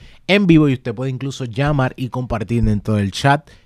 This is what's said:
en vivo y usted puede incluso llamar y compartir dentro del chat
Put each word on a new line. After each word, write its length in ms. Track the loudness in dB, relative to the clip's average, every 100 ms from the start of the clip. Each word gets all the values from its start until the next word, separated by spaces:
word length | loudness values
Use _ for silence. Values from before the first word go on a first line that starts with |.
| -18 -12 0
en 200 | 2 6
vivo 200 | 6 4
y 60 |
usted 200 | 0 -4
puede 180 | -6 -6
incluso 340 | -6 -8 -8 -8
llamar 480 | -2 0 0 -2 -4
y 140 | -8
compartir 520 | -6 -6 -6 -2 0
dentro 340 | 2 0 0 -2
del 180 | -2
chat 360 | 0 2 2 -2 -20